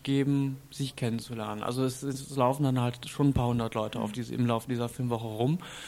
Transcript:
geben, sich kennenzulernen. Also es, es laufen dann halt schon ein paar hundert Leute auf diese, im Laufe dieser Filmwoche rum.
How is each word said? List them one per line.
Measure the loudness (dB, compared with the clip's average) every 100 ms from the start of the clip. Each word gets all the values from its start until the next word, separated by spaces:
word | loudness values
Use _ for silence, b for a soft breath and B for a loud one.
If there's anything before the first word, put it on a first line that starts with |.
geben, | 0 2 4 2 0 -4 -10
sich | -8 -8 -4
kennenzulernen. | -2 -2 -6 -8 -6 -4
Also | -4 0
es, | -2 -2
es | -6 -6 -4 4
laufen | 4 4
dann | 2 4
halt | 2 -2 -6
schon | 2 4
ein |
paar | 6 4
hundert | 2 0 -2
Leute | -2 -2
auf | -4
diese, | -4 -4
im | 0 2
Laufe | 2 0
dieser | -2 -2
Filmwoche | -4 -2 -2 -2
rum. | 0 0 0 B B